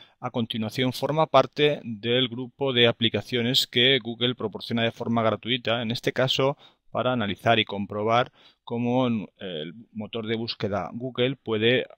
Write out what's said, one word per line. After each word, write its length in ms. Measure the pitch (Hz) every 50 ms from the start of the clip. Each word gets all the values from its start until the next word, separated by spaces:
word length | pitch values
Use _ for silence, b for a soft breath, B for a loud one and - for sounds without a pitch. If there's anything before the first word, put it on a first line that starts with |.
| b b b b
a 100 | - 123
continuación 640 | - 123 117 - - 117 110 107 - - 131 127 123
forma 340 | - - - 143 156 156
parte 540 | 151 - 135 131 - - - 147 147 147 131 -
del 460 | 117 117 101 104 117 120 127 131 117
grupo 460 | 117 123 131 120 _ - 143 135 127
de 120 | 120 120
aplicaciones 800 | 117 113 - 113 110 - 104 - - 127 123 117 117 131 131 -
que 320 | - - 123 120 131 135 131
Google 360 | 107 117 117 117 120 127 127
proporciona 480 | - - 107 90 101 - - 117 117 113
de 100 | 117 -
forma 300 | - 117 113 117 117 110
gratuita, 580 | 110 107 101 - 107 127 131 120 107 113 120
en 100 | 120 110
este 220 | 120 - - - -
caso 460 | - 131 131 - - 135 135 147 b b b b b b _
para 240 | - 117 113 127 127
analizar 440 | 123 107 101 95 - - 113 117 110
y 60 | 104
comprobar 680 | - - 98 101 92 101 104 104 110 113 120 127 - b b b b b b b
cómo 440 | - 120 117 120 120 120 127 131
el 680 | 123 117 110 90 - _ - 104 92 87 76 78 85 - 113 113 _ -
motor 340 | 107 107 98 - 117 107
de 100 | 107 113
búsqueda 540 | 113 117 110 - - - 101 98 95 87 - -
Google 440 | 120 120 131 120 - 123 131 139
puede 500 | - - - 110 107 110 117 127 123 - - -